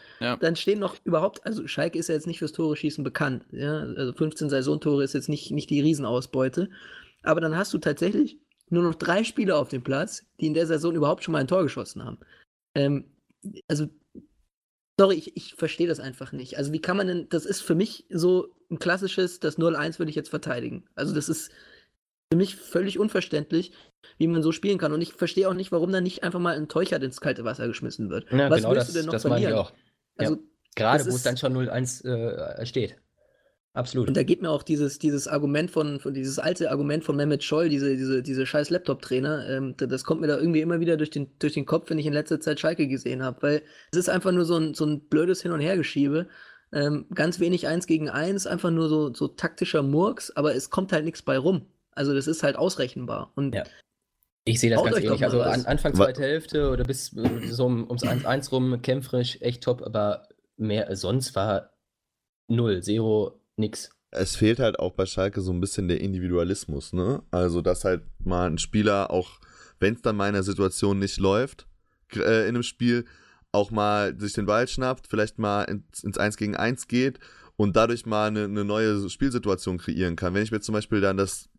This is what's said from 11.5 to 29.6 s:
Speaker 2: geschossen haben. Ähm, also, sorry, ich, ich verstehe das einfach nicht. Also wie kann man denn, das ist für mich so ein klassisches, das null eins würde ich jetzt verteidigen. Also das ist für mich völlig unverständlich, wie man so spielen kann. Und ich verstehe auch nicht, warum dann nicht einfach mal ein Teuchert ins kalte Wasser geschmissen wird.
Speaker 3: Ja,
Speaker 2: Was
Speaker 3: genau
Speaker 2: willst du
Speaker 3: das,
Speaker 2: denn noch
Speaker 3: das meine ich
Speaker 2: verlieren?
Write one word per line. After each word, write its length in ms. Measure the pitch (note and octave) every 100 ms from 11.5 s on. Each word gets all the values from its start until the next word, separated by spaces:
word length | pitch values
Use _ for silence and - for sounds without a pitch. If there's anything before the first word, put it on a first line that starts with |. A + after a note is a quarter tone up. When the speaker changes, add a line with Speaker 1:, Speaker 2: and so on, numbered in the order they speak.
| F#3
Speaker 2:
geschossen 400 | C#3+ B2 G2 -
haben. 140 | A#2 A#2 _ - _ _ _ C#3
Ähm, 300 | C#3 C#3 - _ _ _ - - -
also, 180 | D3+ D3+ - _ - - _ _ _ _ _ _ -
sorry, 160 | G3 E3+
ich, 220 | - -
ich 180 | - -
verstehe 320 | D#3+ - E3+
das 120 | D#3
einfach 320 | C3 B2+ C3
nicht. 260 | C#3 B2+ -
Also 140 | C#3+
wie 80 | D#3
kann 160 | - G3
man 100 | F#3
denn, 200 | F3 -
das 160 | E3+ F3+
ist 160 | F#3+
für 140 | - E3+
mich 300 | A3 - -
so 440 | F3+ F3+ F#3 - _ -
ein 100 | E3
klassisches, 600 | F3 F#3+ G3 - F3+ -
das 180 | D3+ D#3
null 180 | E3 D3+
eins 240 | D#3+ D#3+
würde 100 | D#3+
ich 60 | D3+
jetzt 140 | -
verteidigen. 560 | D3 - B2 B2 B2 - -
Also 180 | D3
das 160 | D3+ D3+
ist 220 | - - - - - _ _ _ _ -
für 60 | E3
mich 180 | F#3+ -
völlig 420 | - E3+ G3 F#3+
unverständlich, 760 | G#3+ F#3+ - D3+ D3+ E3 - - - _ - -
wie 100 | E3
man 140 | E3
so 100 | D#3
spielen 260 | D#3+ G3 F#3+
kann. 140 | D3+
Und 80 | D3+
ich 120 | E3+
verstehe 340 | - E3+ F#3 F#3+
auch 60 |
nicht, 180 | F#3 F#3+
warum 200 | E3+ F3
dann 120 | F#3
nicht 200 | F3+ -
einfach 160 | F3+ F3+
mal 160 | F3 D3+
ein 120 | D3+
Teuchert 360 | E3 F#3 D#3+
ins 180 | C3 -
kalte 220 | C#3+ C3
Wasser 240 | A#2 A2+ A#2+
geschmissen 420 | - A#2+ - G#2
wird. 220 | F2+ -
Speaker 3:
Ja, 180 | C3 C#3+
Speaker 2:
Was 80 | D#3+
Speaker 3:
genau 100 | A2
Speaker 2:
willst 180 | C3 A#2+
du 40 |
Speaker 3:
das, 0 |
Speaker 2:
denn 120 | E3 D#3+
noch 80 |
Speaker 3:
das 100 | A2+ C3
meine 100 | A#2+
ich 40 |
Speaker 2:
verlieren? 160 | A2 A2